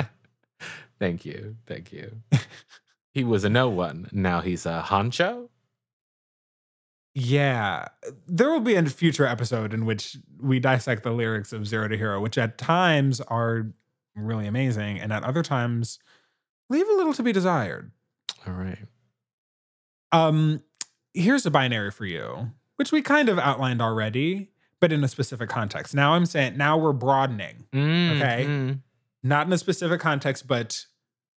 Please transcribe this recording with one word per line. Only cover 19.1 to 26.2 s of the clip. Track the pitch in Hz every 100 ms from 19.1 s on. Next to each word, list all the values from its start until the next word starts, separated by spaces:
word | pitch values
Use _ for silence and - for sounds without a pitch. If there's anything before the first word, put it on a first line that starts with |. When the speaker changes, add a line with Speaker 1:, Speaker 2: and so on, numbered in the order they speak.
| _ _ _ _ _ _ _ _ _ _
Speaker 1:
Um, | 165 160 156 156 156 - _ - _ _
here's | 190 185 277 190
a |
binary | 143 131 117 101
for | - 101
you, | 85 55 65 117 - _
which | - -
we | 311
kind | - 294 254
of | 180
outlined | 139 123 131 120
already, | 113 110 110 120 156 196 196 _ _ _
but | 175
in | 151
a | 135
specific | - - 117 110
context. | - 104 - -
Now | 139 143
I'm | 170